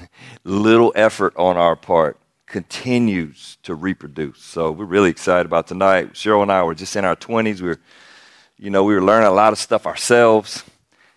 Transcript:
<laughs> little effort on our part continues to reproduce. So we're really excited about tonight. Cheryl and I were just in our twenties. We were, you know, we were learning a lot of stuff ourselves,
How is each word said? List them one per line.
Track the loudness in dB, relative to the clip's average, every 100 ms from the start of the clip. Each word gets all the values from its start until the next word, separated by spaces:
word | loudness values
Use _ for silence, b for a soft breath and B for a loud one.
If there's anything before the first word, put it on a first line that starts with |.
| -20
<laughs> | _ -20 -16
little | -6 0 4 4 4 4
effort | 0 2 -4 0
on | 0 2
our | 0 0
part | -2 0 0 -4 _ _ _
continues | -12 -12 -12 -4 -2 0 -2 -6 -12 -20 -20
to | -14
reproduce. | -8 -8 -8 -10 -12 -12 -14
So | -14 -6 -6
we're | -6 -2
really | 0 0
excited | 0 -2 0 0
about | -2 -4
tonight. | -2 2 2 -2
Cheryl | -6 0 0
and | 2
I | 0
were | -2 -6
just | -10 -4
in | -4
our | -4
twenties. | -6 -4 -4 -6
We | -8
were, | -10 b b b b b b b b
you | -4
know, | 0
we | 2
were | 2
learning | 2 4 4
a |
lot | 4 2
of | 0
stuff | -2 -4 -4
ourselves, | -6 0 4 4 2 0 -14 -18 _ _ _ _